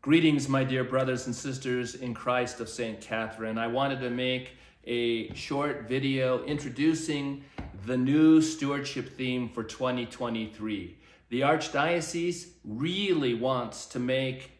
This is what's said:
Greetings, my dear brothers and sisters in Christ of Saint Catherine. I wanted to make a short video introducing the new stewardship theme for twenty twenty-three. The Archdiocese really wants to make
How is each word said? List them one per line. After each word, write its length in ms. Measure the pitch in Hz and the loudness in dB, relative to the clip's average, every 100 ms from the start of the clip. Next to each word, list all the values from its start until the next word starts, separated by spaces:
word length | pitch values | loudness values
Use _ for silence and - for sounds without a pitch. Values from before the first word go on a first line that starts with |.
| 139 | 6
Greetings, 400 | 160 160 147 131 | 6 6 4 2
my 160 | 135 | 2
dear 220 | 131 131 123 | 2 0 0
brothers 400 | 131 131 127 127 | 0 0 -2 -4
and 100 | 117 | -6
sisters 600 | 139 127 131 123 117 - | -6 -6 -2 -2 -2 -6
in 180 | 123 | -8
Christ 480 | 113 123 123 120 - | -4 0 0 0 -6
of 80 | 113 | -8
Saint 320 | - 113 107 | -4 -6 -6
Catherine. 560 | - 113 110 - 110 113 | -6 -4 -4 -6 -4 -2
I 100 | 117 | 0
wanted 320 | 123 139 127 | 0 0 0
to 100 | 127 | -4
make 420 | 123 127 127 127 - - _ - | -2 -2 -2 -6 -18 -20 _ -4
a 480 | 120 117 113 - | 0 2 0 -4
short 560 | - - 139 143 - 110 | -10 -4 -2 -2 -4 -2
video 560 | 131 135 135 127 127 - | -2 0 2 2 0 0
introducing 960 | 147 135 120 156 156 - 147 139 139 - - - 95 101 | -4 -4 2 2 2 0 -2 -2 -6 -10 -12 -12 -10 -2
the 120 | 127 | 2
new 440 | 127 147 156 160 | 4 8 10 10
stewardship 760 | 156 - 139 143 139 127 120 - | 8 0 -2 -2 -4 -6 -8 -4
theme 320 | 127 127 120 | -2 -2 -2
for 160 | - 110 | -6 -8
twenty 400 | - 127 123 117 | -2 -2 -2 -4
twenty-three. 880 | - 120 113 110 - 107 101 85 - - - _ | -6 -4 -2 -4 -6 -4 -4 -6 -14 -20 -20 _
The 140 | 120 | 0
Archdiocese 1080 | 139 156 - 143 156 175 160 170 175 175 - - | 4 2 2 0 2 0 -2 -2 -2 -4 -10 -18
really 720 | - 110 156 190 202 170 135 | -12 -4 -2 0 2 2 2
wants 520 | 117 127 127 110 - - | 2 0 0 -2 -10 -8
to 120 | 123 | -4
make 520 | 123 131 131 131 - - | 0 0 0 -4 -12 -20